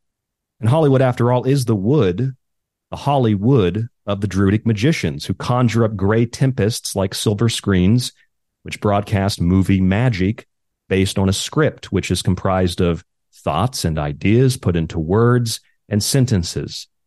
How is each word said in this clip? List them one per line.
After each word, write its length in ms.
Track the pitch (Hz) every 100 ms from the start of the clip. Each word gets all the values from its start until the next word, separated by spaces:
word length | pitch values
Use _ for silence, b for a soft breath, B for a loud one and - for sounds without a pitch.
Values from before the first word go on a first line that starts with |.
| _ _ _ _ _ _
And 100 | 113
Hollywood, 320 | 156 147 131
after 300 | 131 120 120
all, 140 | 123 127
is 200 | 139 117
the 100 | 107
wood, 600 | 101 151 98 87 135 127 _ _ _ _ _
the 60 | -
Hollywood 920 | - 143 117 101 110 139 90 98 117 _ -
of 160 | 101
the 60 | 101
Druidic 380 | 92 98 107 113
magicians 600 | 107 131 160 80 69 -
who 80 |
conjure 500 | 95 - 123 120 113
up 120 | 110 107
gray 300 | 98 113 120
tempests 680 | - 135 131 101 - - 98
like 200 | 95 -
silver 340 | 113 104 113
screens, 640 | - - 92 92 123 123 b b _ _ _
which 180 | - -
broadcast 640 | 104 101 98 98 98 -
movie 400 | 87 95 95 98
magic 640 | 92 98 131 95 92 117 - _ _ _ -
based 300 | 95 95 -
on 100 | 95
a 60 |
script, 580 | 92 - 147 151 - -
which 200 | 92 -
is 100 | 90
comprised 580 | - 90 98 92 90 -
of 240 | 90 82 - _ _
thoughts 500 | - - 76 120 -
and 140 | 85 78
ideas 580 | 73 71 95 113 131 127
put 200 | 98 85
into 240 | 80 82
words 640 | 78 101 120 123 117 - _ _ -
and 140 | 104
sentences, 840 | - 139 127 98 82 - - - - _